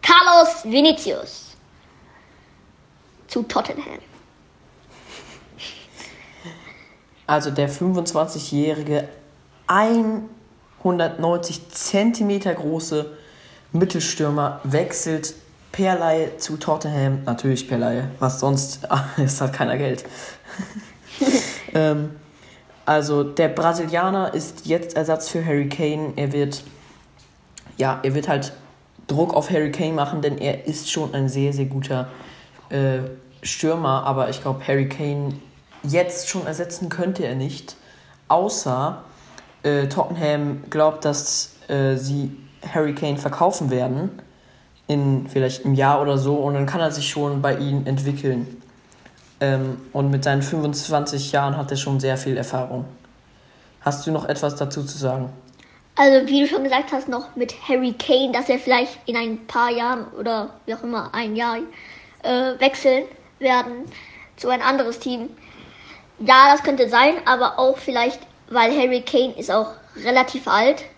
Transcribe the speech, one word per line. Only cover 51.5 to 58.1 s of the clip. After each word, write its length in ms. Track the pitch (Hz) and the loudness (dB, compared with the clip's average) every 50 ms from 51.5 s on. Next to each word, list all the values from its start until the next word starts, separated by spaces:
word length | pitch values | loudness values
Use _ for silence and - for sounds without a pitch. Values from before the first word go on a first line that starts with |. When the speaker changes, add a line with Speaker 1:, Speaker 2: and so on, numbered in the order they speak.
| 139 151 | -2 -2
Speaker 2:
hat 120 | 143 139 | -4 -4
er 60 | 139 | -4
schon 240 | 135 - 143 139 131 | -4 -2 0 -2 0
sehr 160 | 131 135 131 | 0 0 -2
viel 220 | 131 - 139 131 - | -2 -2 -4 -2 -2
Erfahrung. 480 | 127 - - 127 127 123 127 127 135 - - - - - - _ _ _ - _ _ _ _ _ _ - _ _ | -4 -4 -4 -4 -4 -4 -6 -8 -8 -10 -14 -20 -20 -20 -20 _ _ _ -20 _ _ _ _ _ _ -20 _ _
Hast 260 | - 143 143 143 - 160 | -4 -4 -4 -2 -4 -2
du 40 | |
noch 180 | 160 151 - - | -2 -2 0 -2
etwas 260 | 147 143 - 147 143 | -2 -2 -2 -4 -2
dazu 300 | - 147 139 - 151 143 | -2 -6 -4 -4 -6 -8
zu 120 | 139 - 147 | -8 -8 -4
sagen? 360 | 139 131 127 135 131 123 - - - - - _ - _ - - _ _ _ - | -4 -2 -2 -2 -4 -8 -10 -16 -20 -20 -20 _ -20 _ -20 -20 _ _ _ 6
Speaker 1:
Also 280 | 277 277 269 262 262 - | 8 8 8 8 6 6
wie 100 | 277 285 | 2 2
du 80 | 285 285 | 2 2
schon 160 | 294 - 269 | 0 0 0
gesagt 300 | 277 262 262 285 - - | 2 0 0 0 0 -4
hast, 160 | 262 269 - | -6 -4 -4
noch 260 | 247 240 - - - | -6 -8 -8 -10 -6
mit 180 | - 240 226 - - - - | -6 -6 -6 -6 -14 -4 -2
Harry 240 | 269 254 254 247 | 0 0 0 0
Kane, 400 | 220 - - - | -2 -4 0 4